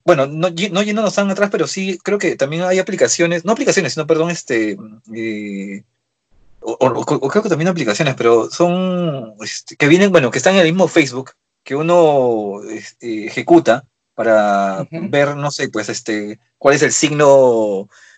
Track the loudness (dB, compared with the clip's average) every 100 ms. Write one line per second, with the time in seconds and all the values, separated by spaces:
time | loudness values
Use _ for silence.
0 | 0 2 0 -2 -4 -2 -4 -2 -2 -2
1 | -2 0 -2 0 -2 -2 -4 -4 -6 -6
2 | -4 -2 -2 -2 -4 -2 -2 -2 -2 0
3 | 0 2 0 0 -2 -2 0 0 -2 -2
4 | 0 0 0 -4 -4 -2 -2 -6 -12 -20
5 | -16 -10 -8 -8 -8 -10 -10 -14 -18 _
6 | _ _ _ _ _ -14 -10 0 0 0
7 | -2 -2 -2 -2 0 0 0 -2 -2 -2
8 | -2 0 2 2 2 -2 0 0 -2 -2
9 | -4 -6 -10 -14 -14 -14 -14 -2 4 4
10 | 6 4 2 0 2 4 4 2 2 2
11 | 0 -2 -12 _ _ _ -8 -4 2 4
12 | 4 4 2 0 -4 -8 -10 -12 -14 -14
13 | -10 -8 -8 -6 4 4 4 0 -2 _
14 | _ -4 2 4 4 2 0 -4 -8 -8
15 | -2 0 0 -2 -6 -6 -6 -6 -6 -8
16 | -6 -6 -6 -12 _ _ 2 4 2 0
17 | 0 4 6 6 6 4 0 -4 -8 _
18 | -20